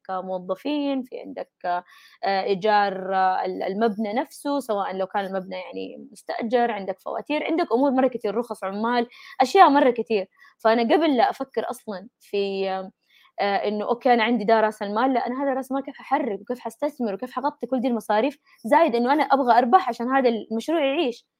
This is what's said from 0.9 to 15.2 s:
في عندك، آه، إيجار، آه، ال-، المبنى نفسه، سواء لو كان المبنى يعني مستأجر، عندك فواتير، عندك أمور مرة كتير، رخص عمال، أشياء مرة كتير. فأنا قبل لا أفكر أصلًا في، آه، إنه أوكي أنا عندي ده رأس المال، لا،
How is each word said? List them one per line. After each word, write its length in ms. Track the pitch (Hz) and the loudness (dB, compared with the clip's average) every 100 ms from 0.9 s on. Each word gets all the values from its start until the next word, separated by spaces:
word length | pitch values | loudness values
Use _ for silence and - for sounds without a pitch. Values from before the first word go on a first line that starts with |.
| 269 | -4
في 180 | 254 - | -6 -12
عندك، 300 | - 277 - _ | -12 -12 -14 _
آه، 200 | 185 175 180 - - _ | -6 -6 -6 -16 -20 _
إيجار، 880 | - 196 190 196 214 208 202 190 190 | -2 -2 0 0 2 4 2 -2 -2
آه، 300 | 190 185 185 | 0 2 2
ال-، 180 | 185 185 | -2 -4
المبنى 500 | 190 196 233 196 220 | -4 0 0 0 -2
نفسه، 480 | 220 311 - 285 285 | -2 -4 -6 -4 -4
سواء 360 | 262 202 185 190 | -2 -4 -4 -4
لو 100 | 190 | -4
كان 200 | 214 190 | -4 -4
المبنى 300 | 190 185 185 | -6 -8 -10
يعني 520 | 175 190 - - - | -12 -10 -10 -12 -18
مستأجر، 580 | - - - 233 240 240 | -16 -10 -6 0 2 2
عندك 300 | 208 190 190 | -2 -6 -8
فواتير، 440 | - - - 302 | -8 -8 -4 -4
عندك 280 | - 311 349 | -2 -2 0
أمور 180 | 226 277 | 2 2
مرة 180 | 254 262 | 2 0
كتير، 260 | 247 214 | 0 -4
رخص 300 | 202 220 208 | -4 -6 -6
عمال، 440 | 190 196 226 247 240 - - - | -6 -4 -2 0 -2 -6 -6 0
أشياء 280 | 262 392 339 | 4 6 6
مرة 220 | 277 277 | 6 2
كتير. 380 | 240 220 214 190 _ - _ | 2 -2 -4 -4 _ -20 _
فأنا 240 | 220 233 | 2 2
قبل 340 | 233 311 320 262 | 4 2 4 4
لا 140 | 202 | 2
أفكر 400 | - 269 - - | 0 -6 -6 -6
أصلًا 380 | 240 - 190 196 _ | -8 -10 -12 -14 _
في، 500 | _ 202 202 196 196 190 190 - _ _ _ - | _ -4 -2 -2 -4 -4 -8 -16 _ _ _ -4
آه، 160 | 202 196 | -2 0
إنه 280 | 208 208 | -2 -4
أوكي 300 | 208 233 262 | -2 0 2
أنا 100 | 240 | 4
عندي 200 | 220 240 | 4 2
ده 160 | 202 226 | 2 4
رأس 220 | 214 214 | 2 -2
المال، 300 | 202 208 262 | -4 0 0
لا، 120 | 254 | 0